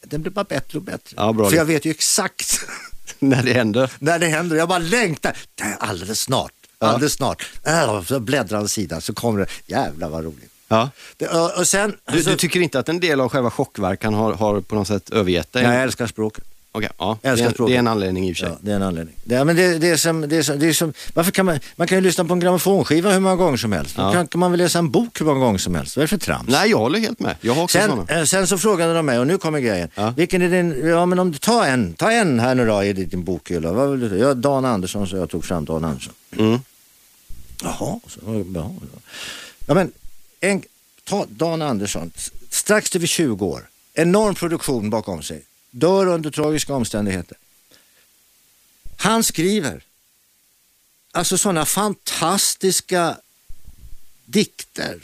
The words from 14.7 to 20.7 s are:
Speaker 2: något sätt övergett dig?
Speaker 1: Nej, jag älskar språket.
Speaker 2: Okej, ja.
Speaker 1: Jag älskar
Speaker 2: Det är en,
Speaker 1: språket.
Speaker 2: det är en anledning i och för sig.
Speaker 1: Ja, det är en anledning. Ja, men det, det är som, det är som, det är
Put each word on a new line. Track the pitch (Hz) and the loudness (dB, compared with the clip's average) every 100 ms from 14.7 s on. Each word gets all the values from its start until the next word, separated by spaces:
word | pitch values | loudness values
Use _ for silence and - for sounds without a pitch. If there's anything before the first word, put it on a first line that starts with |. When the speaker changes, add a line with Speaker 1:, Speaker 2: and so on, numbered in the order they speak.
| 107 | -4
Speaker 2:
något | 98 | 0
sätt | 101 - | -2 0
övergett | 113 92 87 80 | 0 2 0 0
dig? | 127 | 0
Speaker 1:
Nej, | 123 123 | 2 2
jag | |
älskar | 127 - 117 | 0 -2 -6
språket. | - 110 - - - _ | -4 -6 -6 -14 -14 _
Speaker 2:
Okej, | 110 107 - | -6 -6 -4
ja. | 90 110 | -4 -2
Speaker 1:
Jag | 135 | 0
älskar | 123 | 2
Speaker 2:
Det | 120 | 2
är | |
en, | |
Speaker 1:
språket. | 113 117 | 2 2
Speaker 2:
det | 123 | 4
är | |
en | 120 | 2
anledning | 110 95 92 92 | 2 0 -2 -2
i | |
och | 85 | -4
för | 90 | -6
sig. | |
Speaker 1:
Ja, | 80 | -6
det | 101 | -4
är | 101 | 0
en | |
anledning. | 95 85 82 - | 0 -2 -8 -12
Ja, | - 123 | -2 2
men | 147 170 | 2 4
det, | 180 165 | 4 4
det | 170 | 2
är | 160 | 2
som, | 165 160 151 | 2 0 0
det | 160 | 0
är | |
som, | 143 143 | 0 2
det | |
är | 165 | 2